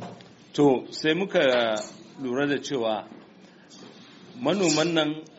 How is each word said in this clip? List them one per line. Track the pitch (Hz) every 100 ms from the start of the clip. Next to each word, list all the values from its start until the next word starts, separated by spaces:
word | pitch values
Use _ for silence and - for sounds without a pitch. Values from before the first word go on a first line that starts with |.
| - - - - -
To, | - 143 120 -
sai | - 156
muka | 165 190 180 139 123 113 107 - - - -
lura | 127 127 143
da | 135
cewa | - 135 113 104 92 - - - - - - - - - - - - 123
manoman | 139 202 175 151 165
nan | 165 151 156 156